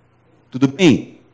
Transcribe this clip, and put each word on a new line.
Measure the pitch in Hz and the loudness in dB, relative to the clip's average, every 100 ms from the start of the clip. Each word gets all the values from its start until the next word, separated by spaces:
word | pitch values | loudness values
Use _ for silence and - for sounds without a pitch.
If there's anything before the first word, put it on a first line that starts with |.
| _ _ _ _ _ | _ _ _ _ _
Tudo | 127 135 | -4 -4
bem? | 135 180 95 - - _ | 2 2 2 -2 -20 _